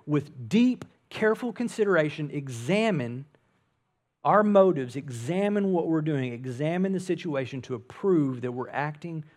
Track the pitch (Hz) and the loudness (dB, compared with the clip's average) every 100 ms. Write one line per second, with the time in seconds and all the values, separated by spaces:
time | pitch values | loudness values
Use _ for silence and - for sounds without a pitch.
0 | - 147 - 127 113 214 247 240 - _ | -2 -2 -2 -14 0 4 4 2 -8 _
1 | _ - 214 220 240 202 240 - 202 170 | _ -2 0 0 -4 -4 -6 -2 2 4
2 | 151 151 147 147 135 117 120 202 226 160 | 2 -2 -6 -6 -8 -8 0 2 2 0
3 | 117 123 139 _ _ _ _ _ _ _ | -2 -8 -14 _ _ _ _ _ _ _
4 | _ _ 143 196 208 202 190 151 127 139 | _ _ 2 4 6 6 6 4 -2 -6
5 | 139 117 120 180 202 208 196 175 160 160 | -8 -10 -4 -2 0 0 0 0 0 0
6 | 151 143 127 120 131 123 151 175 190 185 | 0 -2 -4 -6 -8 -4 -2 0 0 -2
7 | 185 170 175 139 127 135 - 120 - - | -4 -4 -2 -4 -6 -8 -8 -10 -10 -4
8 | 196 170 135 123 123 123 120 131 147 151 | 2 4 2 0 -6 -6 -6 -4 -4 -6
9 | 170 160 151 | -10 -10 -12